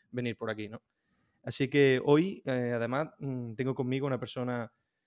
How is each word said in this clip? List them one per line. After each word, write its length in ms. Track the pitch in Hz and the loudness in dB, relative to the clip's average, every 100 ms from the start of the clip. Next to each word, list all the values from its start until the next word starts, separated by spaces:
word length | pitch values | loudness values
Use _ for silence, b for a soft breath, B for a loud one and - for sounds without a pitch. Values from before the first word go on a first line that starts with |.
| _ | _
venir 260 | 123 120 110 | -6 -4 -4
por 140 | 113 | -6
aquí, 180 | 107 104 | -6 -8
¿no? 140 | 113 _ _ _ _ _ _ | -12 _ _ _ _ _ _
Así 260 | - - 135 | -8 -2 2
que 320 | 143 139 131 | 6 6 6
hoy, 380 | - 147 185 - - | 6 4 4 -2 -4
eh, 260 | 127 123 | -2 -2
además, 340 | 120 117 131 156 - | -2 -2 -2 -4 -6
mm, 360 | 143 127 120 | -6 -6 -6
tengo 200 | 110 131 | -4 -2
conmigo 320 | 127 127 131 139 | -2 -2 0 -2
una 140 | 127 | -2
persona 520 | 120 - 123 120 113 _ _ _ | -4 -6 -4 -4 -6 _ _ _